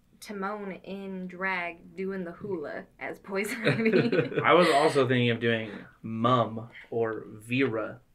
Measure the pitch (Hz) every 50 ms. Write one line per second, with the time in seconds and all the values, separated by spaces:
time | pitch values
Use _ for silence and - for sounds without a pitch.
0 | _ _ _ _ - - 214 196 190 196 214 208 202 196 175 - - - 190 196
1 | 196 190 190 185 185 180 180 175 190 190 185 175 175 170 170 - - 180 - 190
2 | 190 190 196 190 175 170 175 - - 208 185 165 143 127 92 190 190 - _ -
3 | 131 - - - - 190 196 190 208 - 262 233 - 147 - 226 226 220 - -
4 | 143 - 190 170 - - - 143 - 127 156 170 175 165 143 139 151 156 135 139
5 | 131 120 127 123 120 120 117 113 117 117 117 110 110 107 101 95 - - - _
6 | - 110 113 113 117 123 127 120 110 107 113 113 113 - - - - - 127 113
7 | 117 110 110 - - - 113 110 107 117 123 131 135 123 110 110 107 - 120 -
8 | _ _